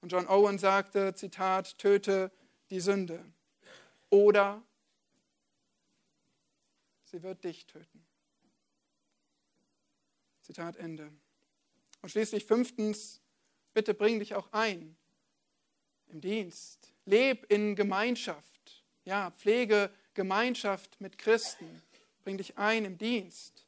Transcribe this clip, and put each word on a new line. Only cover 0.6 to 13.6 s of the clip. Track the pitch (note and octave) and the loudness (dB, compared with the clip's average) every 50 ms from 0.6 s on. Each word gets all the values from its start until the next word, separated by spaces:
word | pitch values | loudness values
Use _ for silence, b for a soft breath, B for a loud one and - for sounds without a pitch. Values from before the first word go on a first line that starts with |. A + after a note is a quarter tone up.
| F#3 G3 F#3+ G3+ F#3+ - - G3+ G3 G3 F#3 | 2 2 2 2 0 0 -2 -2 -2 -2 -4
Zitat, | - - G3 - - F#3+ F#3+ F#3+ F#3+ F#3+ - - _ | -6 -12 -14 -8 -4 -2 -2 -2 -2 -4 -6 -14 _
„Töte | - G3+ G3+ G3+ G3 G#3 G3 F#3+ F#3+ F#3 b b b b b b b _ | 2 4 4 4 4 0 0 0 -2 -4 b b b b b b b _
die | G3 F#3 | -8 -4
Sünde | E3+ F#3+ G3+ G3 F#3+ E3+ E3 F3 - - _ _ _ _ _ _ B B B B B B B B B B | 0 0 0 0 -2 -6 -8 -14 -14 -20 _ _ _ _ _ _ B B B B B B B B B B
oder | - G3 G3+ G#3 G#3 G#3 G3+ G3+ G3+ G#3+ A#3 _ _ _ _ _ _ _ _ _ _ _ _ _ _ _ _ _ _ _ _ _ _ _ _ _ _ _ _ _ _ _ _ _ _ _ _ _ _ _ _ _ _ _ _ _ _ _ _ | 6 8 8 8 8 8 6 4 0 -8 -16 _ _ _ _ _ _ _ _ _ _ _ _ _ _ _ _ _ _ _ _ _ _ _ _ _ _ _ _ _ _ _ _ _ _ _ _ _ _ _ _ _ _ _ _ _ _ _ _
sie | _ - F3 D#3+ | _ -18 -14 -14
wird | F#3 F#3+ F#3 - | -14 -16 -12 -12
dich | F3+ E3 - - | -12 -12 -12 -20
töten.“ | _ _ D3+ E3 _ _ - _ _ _ _ _ _ _ _ _ _ _ _ _ _ _ _ _ _ _ _ _ _ _ _ _ _ _ _ _ _ _ _ _ _ _ _ _ _ _ _ _ _ _ _ _ _ _ _ _ | _ _ -20 -20 _ _ -20 _ _ _ _ _ _ _ _ _ _ _ _ _ _ _ _ _ _ _ _ _ _ _ _ _ _ _ _ _ _ _ _ _ _ _ _ _ _ _ _ _ _ _ _ _ _ _ _ _
Zitat | - - - E3+ E3+ F3 - | -20 -14 -12 -12 -12 -12 -12
Ende. | E3+ E3 D#3+ D#3 D#3 D3+ D3+ D3 _ _ _ _ _ _ _ _ _ _ _ _ _ _ - _ - | -14 -14 -14 -14 -16 -20 -20 _ _ _ _ _ _ _ _ _ _ _ _ _ _ _ -20 _ -18
Und | F3+ | -6
schließlich | - G#3+ A3 G#3+ - G3+ - | -4 -2 -2 -2 -4 -8 -2
fünftens, | - A3 A#3 B3 A#3+ - - G#3+ G#3+ G#3 G#3 - - - _ _ _ _ _ _ _ _ _ | 0 0 0 0 -2 -4 -4 -4 -4 -4 -6 -10 -16 -18 _ _ _ _ _ _ _ _ _